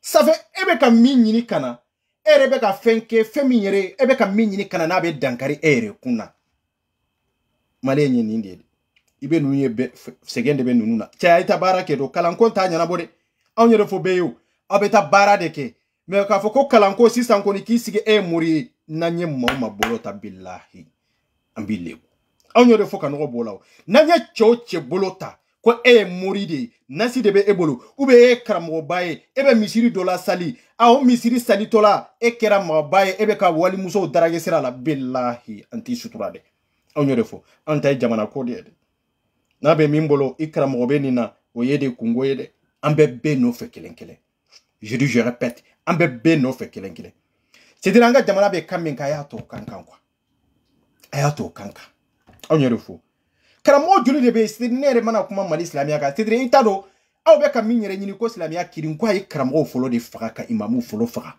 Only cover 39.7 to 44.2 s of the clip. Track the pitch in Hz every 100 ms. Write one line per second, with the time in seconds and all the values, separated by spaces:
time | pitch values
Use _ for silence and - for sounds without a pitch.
39.7 | 156 151 151 156 143 135 - 156 160 139
40.7 | 127 123 147 139 123 113 _ _ 120 123
41.7 | 143 139 123 113 117 135 131 - _ _
42.7 | _ 151 151 151 123 160 139 120 120 120
43.7 | - - 120 113 120